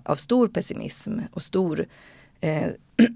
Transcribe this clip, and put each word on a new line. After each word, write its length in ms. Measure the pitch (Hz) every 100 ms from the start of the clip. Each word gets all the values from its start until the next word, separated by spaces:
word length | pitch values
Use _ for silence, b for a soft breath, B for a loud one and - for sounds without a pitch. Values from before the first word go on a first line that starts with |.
av 120 | - 143
stor 320 | - 247 233
pessimism 720 | - - - - - - 220 -
och 100 | 185
stor, 440 | - 185 180 156 - b b b b b
eh, 260 | 165 151 - - _ - 233